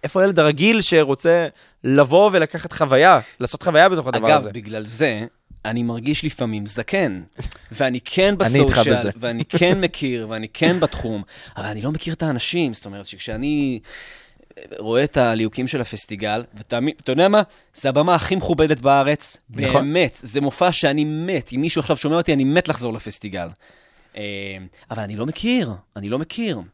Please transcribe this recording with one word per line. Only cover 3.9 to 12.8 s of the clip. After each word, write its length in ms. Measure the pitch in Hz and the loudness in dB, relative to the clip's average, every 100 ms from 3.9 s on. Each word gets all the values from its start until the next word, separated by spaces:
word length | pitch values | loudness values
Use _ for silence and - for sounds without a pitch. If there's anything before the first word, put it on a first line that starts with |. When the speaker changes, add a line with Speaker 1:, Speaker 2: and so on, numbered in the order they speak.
| 180 127 | 4 -2
Speaker 1:
הדבר 200 | 120 113 | 0 4
Speaker 2:
אגב, 120 | 151 | 2
Speaker 1:
הזה? 100 | 110 | 2
Speaker 2:
בגלל 300 | 101 104 110 107 | -12 -10 -10 -10
זה, 400 | 110 147 107 117 _ _ - 107 | -2 0 0 -8 _ _ -12 -6
אני 180 | 117 | -4
מרגיש 420 | 117 117 123 147 156 | -4 -4 -4 -4 -4
לפעמים 400 | - 120 107 101 | -4 -4 -4 -6
זקן, 560 | - 113 196 160 92 80 - - | -8 -4 -2 -2 -4 -14 -14 -14
Speaker 1:
<laughs> 240 | - - | -14 -18
Speaker 2:
ואני 280 | 110 135 123 - | -4 -2 -2 -4
כן 300 | - 196 196 | 0 2 2
Speaker 1:
אני 180 | 185 135 | 2 4
איתך 140 | 139 | 4
Speaker 2:
בסושיאל, 220 | 127 131 127 | 4 2 2
Speaker 1:
בזה. 140 | 101 104 | -2 -6
Speaker 2:
ואני 300 | 120 117 - | -6 -6 -4
כן 360 | - 175 196 | 0 2 2
מכיר, 460 | 180 - 139 120 110 | 0 -4 -4 -4 -6
ואני 180 | 113 110 | -10 -10
כן 260 | - 160 180 | 0 0 2
בתחום, 440 | 160 - 113 107 98 - - - | 0 -2 -6 -6 -10 -18 -18 -14
אבל 80 | 104 | -10
אני 160 | 107 | -8
לא 100 | 123 | -6
מכיר 220 | 156 - | -6 -8
את 100 | 160 | -6
האנשים, 500 | 160 127 - 175 151 | -4 -2 -4 -2 -2
זאת 120 | 107 | -4